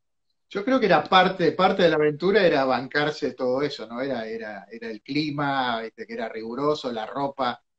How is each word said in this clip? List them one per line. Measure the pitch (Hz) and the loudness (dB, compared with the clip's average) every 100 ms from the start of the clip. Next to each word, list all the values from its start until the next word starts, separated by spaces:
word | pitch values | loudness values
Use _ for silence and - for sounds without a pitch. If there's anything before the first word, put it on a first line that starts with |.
| _ _ _ _ _ | _ _ _ _ _
Yo | 202 | -4
creo | 202 262 | 2 2
que | 208 | 6
era | 156 | 4
parte, | - 185 185 180 160 | 6 6 6 4 0
parte | - 190 196 | 4 2 4
de | 170 | 4
la | 156 | 4
aventura | 151 147 175 208 180 | 2 2 2 4 4
era | 147 | 4
bancarse | 135 123 131 147 147 - 139 | 2 0 -2 -2 -2 -2 -6
todo | - 127 127 | -2 -2 0
eso, | 143 - 110 | -2 -6 -10
¿no? | 120 | -8
Era, | 139 120 110 | -6 -6 -6
era, | 113 107 101 98 | -10 -10 -12 -14
era | 113 113 | -14 -12
el | 107 | -12
clima, | - 143 156 143 143 139 123 113 | -6 -4 -4 -4 -2 0 -2 -2
este, | 113 - 107 | -6 -12 -12
que | |
era | 113 113 | -8 -8
riguroso, | 113 110 120 147 147 131 | -8 -10 -2 -2 -2 -4
la | 113 110 | -6 -8
ropa, | 139 139 - 120 117 _ | -6 -6 -2 -4 -4 _